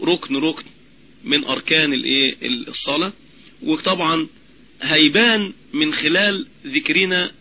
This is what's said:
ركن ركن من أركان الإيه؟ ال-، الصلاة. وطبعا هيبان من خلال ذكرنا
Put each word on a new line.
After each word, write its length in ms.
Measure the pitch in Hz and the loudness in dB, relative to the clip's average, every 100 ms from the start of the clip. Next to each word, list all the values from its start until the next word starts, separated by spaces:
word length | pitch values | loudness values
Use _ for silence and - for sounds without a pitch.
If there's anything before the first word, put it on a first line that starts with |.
ركن 340 | 165 175 - 135 | -2 -2 -2 -2
ركن 280 | 160 - - - - - - - | -2 -4 -14 -20 -20 -20 -20 -18
من 200 | - 147 | -2 -2
أركان 480 | 135 131 - 156 151 | 0 -4 0 2 2
الإيه؟ 440 | 131 127 135 135 - | 0 0 2 0 -2
ال-، 260 | 120 120 - | -6 -6 -4
الصلاة. 440 | - - 151 185 - - - - - | -4 -2 -2 -4 -6 -20 -20 -20 -12
وطبعا 640 | 151 156 190 185 160 165 156 - - - - - | -4 -2 0 0 0 0 -4 -10 -20 -20 -20 -12
هيبان 720 | 165 156 151 185 233 220 196 - - | 0 4 6 6 4 2 -2 -8 -8
من 220 | 147 156 | -2 -2
خلال 520 | 147 151 175 202 196 139 - 139 | 0 0 2 0 -2 -8 -14 -4
ذكرنا 640 | 147 156 165 190 180 180 - | -4 0 0 2 0 -2 -8